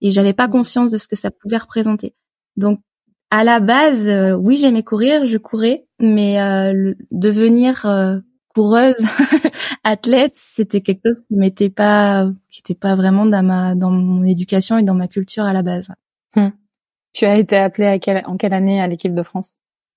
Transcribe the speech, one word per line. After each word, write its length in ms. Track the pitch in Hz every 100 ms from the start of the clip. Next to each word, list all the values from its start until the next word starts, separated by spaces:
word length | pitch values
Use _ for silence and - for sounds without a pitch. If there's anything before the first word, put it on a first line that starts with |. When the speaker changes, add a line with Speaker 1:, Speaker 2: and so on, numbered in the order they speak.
Speaker 1:
Et 100 | 202
j'avais 220 | 196 196
pas 140 | 196 247
conscience 440 | 247 233 247 240
de 60 | 220
ce 100 | -
que 80 | 208
ça 140 | 196
pouvait 280 | - 202 226
représenter. 580 | - 226 220 214 - _ _ _ _ -
Donc, 220 | 202 208 _ _ _ _ -
à 140 | 214
la 160 | 226 233
base, 480 | 202 254 311 247 208
euh, 260 | 202 190
oui, 240 | 185 190 285
j'aimais 260 | 277 226
courir, 420 | 220 214 247 302 262
je 120 | 220
courais, 480 | - 220 226 294 _ -
mais, 420 | 226 214 202 202
euh, 320 | 196 190 190
le, 240 | 196 196 190 -
devenir, 720 | 180 202 208 226 233 254 254 208
euh, 340 | 196 190 190 - _ _ -
coureuse, 400 | 208 233 262 247
<laughs> 840 | 220 - 285 285 - - - -
athlète, 500 | 214 214 233 254 285 -
c'était 460 | - - 202 208
quelque 200 | 196 190 226
chose 180 | 233 -
qui 80 | 202
m'était 340 | 190 190 202
pas, 580 | 196 208 208 202 196 190 190 _
qui 120 | -
était 140 | - 175
pas 200 | 196 190
vraiment 300 | 190 196 214
dans 180 | 202
ma, 320 | 185 185 185 180
dans 160 | 185
mon 320 | 185 185 185
éducation 540 | 185 180 185 196 190 226
et 60 |
dans 120 | 202 185
ma 120 | 180
culture 360 | - 190 -
à 100 | 208
la 80 | 190
base. 280 | 175 180 185 185 _ _ _ -
Speaker 2:
Hmm. 140 | 196 - _ _ _ _ _
Tu 120 | - 202
as 120 | 208
été 200 | 208 196
appelée 280 | 196 190 202
à 140 | 196
quelle, 240 | 196 190 -
en 120 | 185
quelle 160 | 208
année 280 | 190 190 196
à 60 | 180
l'équipe 260 | 175 185
de 100 | 175
France ? 300 | 170 185 - _ _ _ _